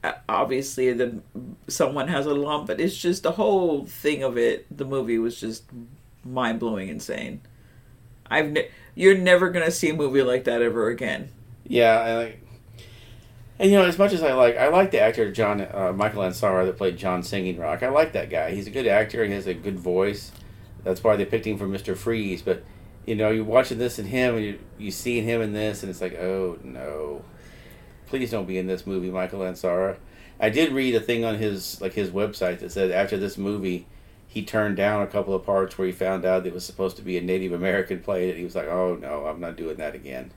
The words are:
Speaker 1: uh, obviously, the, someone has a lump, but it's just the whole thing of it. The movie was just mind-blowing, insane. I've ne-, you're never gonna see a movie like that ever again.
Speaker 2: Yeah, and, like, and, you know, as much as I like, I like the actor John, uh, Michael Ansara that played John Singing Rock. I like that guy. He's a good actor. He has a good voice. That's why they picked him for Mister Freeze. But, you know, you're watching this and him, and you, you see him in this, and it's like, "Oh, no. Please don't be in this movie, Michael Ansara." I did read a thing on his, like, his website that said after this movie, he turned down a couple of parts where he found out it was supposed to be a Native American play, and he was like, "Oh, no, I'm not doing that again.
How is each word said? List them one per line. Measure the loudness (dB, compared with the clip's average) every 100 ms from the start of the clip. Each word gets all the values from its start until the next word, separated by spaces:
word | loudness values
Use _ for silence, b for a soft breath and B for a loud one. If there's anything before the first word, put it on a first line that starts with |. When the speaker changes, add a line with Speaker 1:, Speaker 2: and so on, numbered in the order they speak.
Speaker 1:
uh, | -4 -6 -4
obviously, | -2 0 -2 -4 0 0
the, | 2 -2 -4 -12 -14 -14 -16 -10
someone | -2 -2 0 -2
has | -2 0
a |
lump, | 0 0 -4 -4
but | -2
it's | -2 -2
just | -2 0
the | -2
whole | 0 2 4 2 0 -4
thing | -2 -2 0
of | -2 2
it. | 2 0 -8 -10
The | -4
movie | -4 0 0
was | 0 -4
just | -8 -8 -14 -18 -18 -20 -20 -18 -8
mind-blowing, | -2 -2 0 -2 -2 -6
insane. | -8 -8 -8 -8 -12 -16 b b b b b b -20 -2
I've | 0 2
ne-, | -2 -4 B B 4
you're | 6 8
never | 8 6 6
gonna | 2 0
see | 2 0
a |
movie | 2 2 4
like | 4 2 2
that | 2
ever | 2 2 0
again. | 0 -4 -4 -8 -16 -20 -20 0
Speaker 2:
Yeah, | 6 8 6 4
and, | -2
like, | -2 -8 -20 -20 -20 B B B B B B B -20 2
and, | 6
you | 8
know, | 6
as | 6
much | 4
as | 4
I | 2
like, | 6 6 6
I | 4
like | 6 4
the | 6
actor | 4 4 0
John, | 2 2 2
uh, | -2 -2 -2 2
Michael | 0 0
Ansara | -2 2 2 4 2
that | 2
played | -2 0
John | -2 -2
Singing | -2 -4 -2 -2
Rock. | -2 -2
I | 2
like | 4 4
that | 0 -2
guy. | -2 -2
He's | -4 -4
a |
good | 0 4
actor. | 4 4 0
He | 0
has | -2 -4
a |
good | -4 -6 -4
voice. | 0 2 2 -2 -10 -18 B B B B
That's | -4 0
why | 2 2
they | 2
picked | -2 -2
him | -4
for | -4
Mister | -4 -4 -4
Freeze. | -2 -2 -2 -4
But, | -4 -4 B B B B -6
you | 0
know, | 2
you're | 0 4
watching | 4 4 -2
this | -4 -4
and | -4
him, | 0 2 0
and |
you, | -4 -8 -14 -12
you | -10
see | -6 -2 -2
him | 0 -2
in | -2
this, | -2 -4 -4
and | -10
it's | -6
like, | -8 -4
"Oh, | -4 -2 -4 -6
no. | -14 -12 -10 -8 -8 -10 -14 B B B B B B B -8
Please | -4 -2
don't | -4 -2
be | -4
in | -2
this | -4 -2
movie, | -4 -2
Michael | -4 -4 -4
Ansara." | -6 -2 0 0 0 -4 B B B B
I | 2
did | 4 2
read | 2 2 2
a |
thing | 2 0
on | 0 0
his, | -2 -2 -8 -6
like, | -6
his | -2 -2
website | -2 -2 0 -2 -2
that | -6
said | -2 0
after | 2 0 0
this | -4 -4
movie, | -4 -2 -2 -4 -8 b b b -10
he | -8
turned | -2 0 0 2
down | 2 2
a | 0
couple | -2 0 -2
of | 2
parts | 0 0 -2
where | -4
he |
found | 0 -2 0 2
out | 2 0
it |
was | -8 -12
supposed | -4 -4 -4
to |
be | -4 -4
a |
Native | 0 -2 -2
American | -2 0 0 -2 -6
play, | -4 -2 -2
and | -4
he |
was | -6 -6
like, | -4
"Oh, | 0 0 -2
no, | -6 -6 -6
I'm | -6
not | -10 -8
doing | -8 -6
that | -8 -8
again. | -12 -12 -12